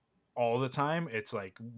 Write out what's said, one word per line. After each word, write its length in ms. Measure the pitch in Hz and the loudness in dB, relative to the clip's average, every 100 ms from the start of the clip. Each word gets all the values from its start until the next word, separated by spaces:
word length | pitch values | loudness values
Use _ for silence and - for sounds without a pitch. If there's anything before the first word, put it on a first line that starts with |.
| _ _ _ | _ _ _
all 240 | - 120 120 | 0 2 4
the 100 | 131 | 2
time, 400 | 139 143 165 170 | 2 2 2 0
it's 220 | 110 107 | -2 -2
like, 240 | 110 95 - 117 | -4 -4 -10 -12